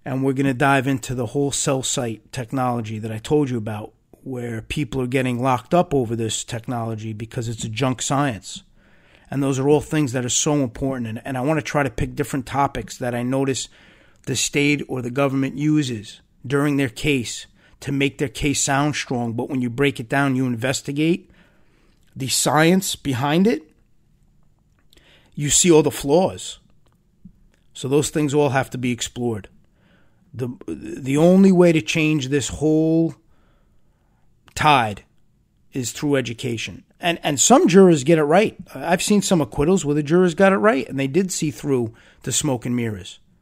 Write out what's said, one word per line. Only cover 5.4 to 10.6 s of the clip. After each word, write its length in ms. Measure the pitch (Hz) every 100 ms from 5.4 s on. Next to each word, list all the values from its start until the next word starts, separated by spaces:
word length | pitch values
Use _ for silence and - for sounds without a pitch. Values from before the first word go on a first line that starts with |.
locked 320 | 131 123 -
up 200 | 175 175
over 220 | 143 113
this 280 | 117 110 -
technology 680 | - 113 135 120 113 110 110
because 340 | 107 110 131 117
it's 160 | 113
a 60 | 113
junk 320 | 110 131 123
science. 600 | - 139 143 101 - - - _ _ _ _ _ -
And 140 | 135
those 160 | 139 131
are 80 | 139
all 140 | 151
things 320 | 147 156 135
that 120 | 127
are 40 | 120
so 260 | - 156 147